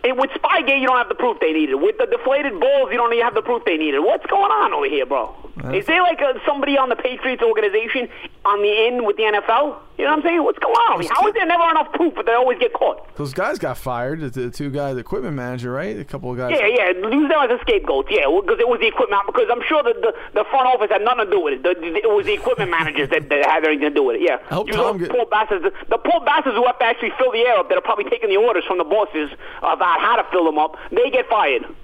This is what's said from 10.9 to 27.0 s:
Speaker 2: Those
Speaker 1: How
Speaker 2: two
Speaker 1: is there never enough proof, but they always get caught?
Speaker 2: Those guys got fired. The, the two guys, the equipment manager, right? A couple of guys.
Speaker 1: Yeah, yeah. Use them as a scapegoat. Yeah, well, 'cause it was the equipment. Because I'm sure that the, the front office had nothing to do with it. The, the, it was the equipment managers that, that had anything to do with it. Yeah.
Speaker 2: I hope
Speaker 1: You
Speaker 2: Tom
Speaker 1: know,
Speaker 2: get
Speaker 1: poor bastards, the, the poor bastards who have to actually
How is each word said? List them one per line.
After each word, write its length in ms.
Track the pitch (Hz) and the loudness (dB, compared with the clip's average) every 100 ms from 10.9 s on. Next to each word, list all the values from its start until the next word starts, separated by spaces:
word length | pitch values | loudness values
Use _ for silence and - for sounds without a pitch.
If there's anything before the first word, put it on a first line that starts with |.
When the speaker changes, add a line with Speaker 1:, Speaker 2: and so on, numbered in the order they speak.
| 453 | 2
Speaker 2:
Those 80 | 339 | 0
Speaker 1:
How 120 | 254 | 2
Speaker 2:
two 60 | 415 | 2
Speaker 1:
is 40 | 415 | 2
there 100 | 359 | 0
never 240 | 349 330 | 2 4
enough 220 | 320 302 | 2 0
proof, 200 | 302 339 - | 0 0 0
but 100 | 220 | 0
they 80 | |
always 240 | 233 - 247 | 2 2 2
get 140 | - | 0
caught? 420 | - 117 - - - | 0 -2 -2 -12 -10
Speaker 2:
Those 180 | 147 | -8
guys 260 | 139 208 294 | -4 -4 -2
got 180 | 151 123 | -6 -6
fired. 420 | - 120 123 160 | -6 -4 -4 -6
The, 80 | 143 | -8
the 200 | 123 123 | -6 -8
two 180 | - 143 | -6 -6
guys, 260 | 139 143 127 | -4 -4 -6
the 40 | |
equipment 340 | 113 202 247 143 | -6 -6 -4 -6
manager, 360 | 123 123 123 | -6 -6 -6
right? 260 | 127 185 220 | -6 -6 -8
A 60 | |
couple 280 | - 139 123 | -10 -10 -8
of 60 | 127 | -6
guys. 140 | 127 311 | -2 0
Speaker 1:
Yeah, 100 | 208 | 2
yeah. 220 | 240 185 180 208 | 2 0 -2 0
Use 180 | 269 294 | 0 2
them 100 | 311 | 2
as 60 | 269 | 2
a 80 | 247 | 0
scapegoat. 460 | - 208 - 135 - | 0 -2 0 -2 0
Yeah, 180 | 202 139 | 0 2
well, 140 | 170 | 2
'cause 180 | 202 233 | 0 0
it 80 | 240 | 2
was 120 | 233 | 2
the 60 | 226 | 0
equipment. 340 | - 233 202 196 | 0 0 0 0
Because 220 | - 220 | 0 0
I'm 120 | 240 | 0
sure 180 | - 311 | 0 0
that 180 | 240 220 | 2 0
the, 120 | 220 - - | -2 -4 -6
the 100 | - 214 | -4 0
front 180 | 269 254 | 2 2
office 240 | 254 208 | 2 2
had 100 | 202 | 0
nothing 240 | 214 247 208 | 2 0 0
to 60 | |
do 80 | 202 | 0
with 120 | 156 127 | 0 -2
it. 80 | |
The, 120 | 165 180 | -2 -2
the, 160 | 165 165 | -4 -2
it 60 | 226 | 2
was 160 | 208 196 | 2 0
the 80 | |
equipment 380 | 202 - 254 196 | -2 -2 -2 0
managers 380 | 165 156 147 139 | 0 -2 -2 -2
that, 200 | 160 143 | -2 0
that 160 | 147 143 | 0 2
had 180 | 156 156 | 2 2
anything 220 | 151 151 | 0 0
to 80 | 147 | 2
do 80 | |
with 140 | 131 117 | 2 2
it. 60 | |
Yeah. 160 | 170 127 - | 0 0 -4
Speaker 2:
I 40 | 165 | -6
hope 120 | 214 | -2
Speaker 1:
You 60 | |
Speaker 2:
Tom 240 | 214 247 196 | 0 0 0
Speaker 1:
know, 80 | 170 | -2
Speaker 2:
get 40 | 247 | -2
Speaker 1:
poor 100 | 226 | 0
bastards, 360 | 214 214 196 | 0 0 0
the, 80 | 175 - - | -2 -4 -4
the 100 | 233 | -2
poor 220 | - 339 285 | 2 0 2
bastards 320 | 311 285 220 | 0 0 2
who 80 | 247 | 0
have 120 | - | 2
to 60 | 233 | 0
actually 280 | 233 | 0